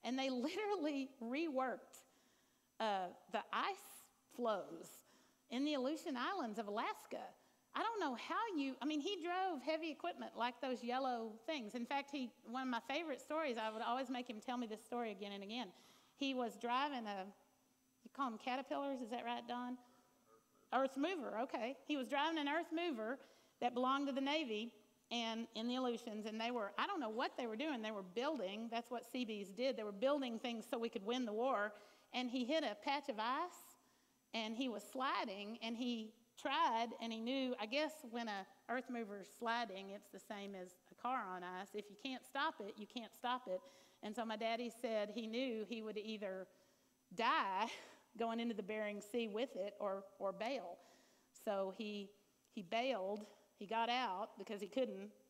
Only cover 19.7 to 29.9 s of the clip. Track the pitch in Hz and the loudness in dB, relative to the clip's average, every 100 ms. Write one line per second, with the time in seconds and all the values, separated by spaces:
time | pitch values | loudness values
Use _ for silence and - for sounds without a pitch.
19.7 | 247 - - - _ _ - _ _ _ | -6 -10 -20 -20 _ _ -20 _ _ _
20.7 | 247 269 262 302 381 214 208 233 285 226 | 4 4 4 2 2 0 0 0 0 -2
21.7 | 269 - 294 226 277 302 320 285 311 311 | -4 -2 0 2 4 4 4 2 2 2
22.7 | 320 349 240 220 269 - - - _ 240 | 0 2 0 -2 -4 -8 -20 -20 _ 0
23.7 | 247 254 269 285 269 269 311 285 214 233 | 4 4 4 2 2 4 4 2 0 -2
24.7 | - - _ _ 233 226 226 226 220 240 | -8 -20 _ _ 0 0 0 -4 -2 0
25.7 | 247 254 226 233 214 214 220 226 247 202 | 2 2 0 -4 -4 -4 0 0 0 0
26.7 | - 294 392 233 220 320 - 247 220 311 | 0 0 2 0 0 0 0 -4 0 0
27.7 | 254 214 214 185 180 269 311 190 208 226 | 0 -2 -4 -4 -2 0 0 -2 -2 -2
28.7 | 233 233 240 - 254 233 214 196 196 262 | -2 -2 -6 -2 -2 -2 -2 -6 0 2
29.7 | 226 214 | 2 -2